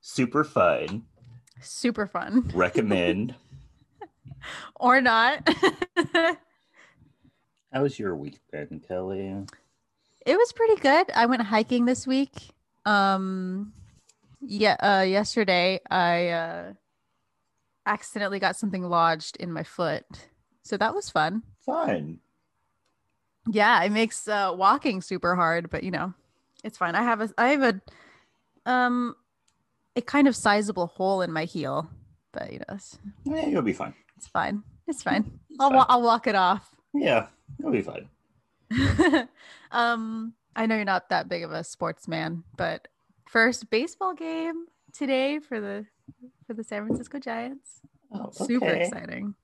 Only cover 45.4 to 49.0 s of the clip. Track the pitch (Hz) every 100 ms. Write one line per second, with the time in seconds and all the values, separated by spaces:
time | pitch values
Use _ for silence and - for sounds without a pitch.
45.4 | 294 233 202 202 214 _ - - 254 _
46.4 | _ 226 220 208 214 220 240 285 262 226
47.4 | 240 277 _ _ - _ _ 208 - -
48.4 | - 240 - 165 175 -